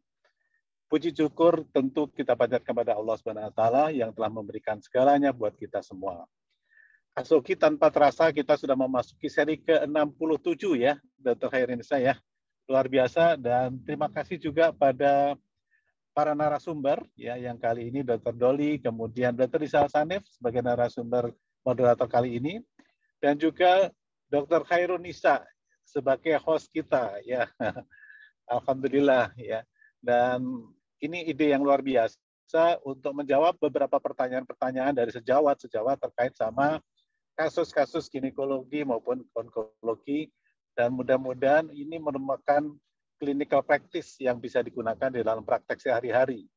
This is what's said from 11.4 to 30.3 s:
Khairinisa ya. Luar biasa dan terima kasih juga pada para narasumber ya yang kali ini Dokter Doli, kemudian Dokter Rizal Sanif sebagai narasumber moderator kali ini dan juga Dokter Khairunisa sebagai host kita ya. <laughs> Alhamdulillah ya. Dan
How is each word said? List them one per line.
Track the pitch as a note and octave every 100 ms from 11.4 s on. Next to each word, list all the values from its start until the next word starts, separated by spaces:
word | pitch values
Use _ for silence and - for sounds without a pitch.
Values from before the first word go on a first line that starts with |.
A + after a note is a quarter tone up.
| B2
Khairinisa | C3 B2 B2 A#2 C#3
ya. | B2+ - _ _ _ _ -
Luar | C3+ C3
biasa | C3 B2+ E3+ E3+ D3+
dan | A#2+ B2 B2+ C3
terima | - D3 D3+
kasih | D3+ C#3+ F3
juga | D#3 D3 E3
pada | - C#3 B2+ C#3 C#3 C#3+ C#3+ _ _ _ _ _ _ _
para | - D3
narasumber | D3 D3+ C#3+ - D3+ C3+ D3+ -
ya | - A#2 B2
yang | B2
kali | A#2+ A#2 A#2 A#2
ini | C3+
Dokter | B2+ A2+ -
Doli, | A#2 B2 C#3+ D3 D3
kemudian | B2 A2+ A2+ A2+ B2 A#2+
Dokter | B2+ D#3+
Rizal | D3 D3+ C#3+
Sanif | D3 D3+ F#3+ -
sebagai | _ B2 A#2+ B2
narasumber | A#2+ A#2+ - A#2 B2 A#2+ - _ _
moderator | C3 B2 B2 A#2 A#2
kali | A#2+ B2+ A#2
ini | C#3+ G#3+ - _ _ _ _ _
dan | C#3+ D3
juga | D#3+ D3+ F3+ F#3 F#3 - _ _ _
Dokter | C#3+ C#3+ E3 -
Khairunisa | F3 F3+ F3+ F3 C#3+ F3 C#3 - _ _ _ _
sebagai | D3 C3+ C3 E3 D3
host | - D#3 -
kita | D#3 D3 C#3 A2+ G2+
ya. | A2+ B2 A#2 -
<laughs> | A2 - - _ - - - _ -
Alhamdulillah | A#2+ - C3 C3+ C#3 C#3+ C3 A2 A#2+
ya. | G#2+ A2 - _ _ _
Dan | A#2+ A#2+ B2